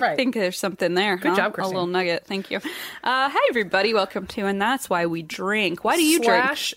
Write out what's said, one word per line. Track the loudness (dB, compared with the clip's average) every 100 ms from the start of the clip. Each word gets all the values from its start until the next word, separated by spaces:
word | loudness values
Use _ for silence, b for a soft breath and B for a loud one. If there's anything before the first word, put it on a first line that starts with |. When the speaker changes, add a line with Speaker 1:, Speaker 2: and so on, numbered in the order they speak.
| 2
Speaker 1:
right. | 2
Speaker 2:
think | 0
there's | 0 -2 -2
something | -4 0 0
there, | 2 2 2
Speaker 1:
Good | 2
Speaker 2:
huh? | 2
Speaker 1:
job, | 2 0
Speaker 2:
A | -4
little |
Speaker 1:
Christine. | -2 0
Speaker 2:
nugget. | 0 0 -2 -4
Thank | -8 -4
you. | -6
Uh, | -6 -10 -12 -6 -2 0 0
hi, | 2 2
everybody. | 0 0 2 2
Welcome | 2 0 -4 -8
to | -4 -2
And | 0
That's | 0 -2 -2
Why | 0 0
We | -2
Drink. | -8 -6 -2 0 0 0
Why | 0 2
do |
you | 4 4
drink? | 4 4
Speaker 1:
Slash | 2 -2 -6